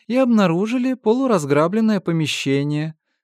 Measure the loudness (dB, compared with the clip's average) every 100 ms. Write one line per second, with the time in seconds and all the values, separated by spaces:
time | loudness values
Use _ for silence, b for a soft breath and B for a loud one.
0 | -4 0 2 4 2 0 -2 -2 -2 -2
1 | 0 0 2 0 2 2 2 0 0 0
2 | -2 -2 -2 -4 -2 -2 -2 -4 -6 -10
3 | _ _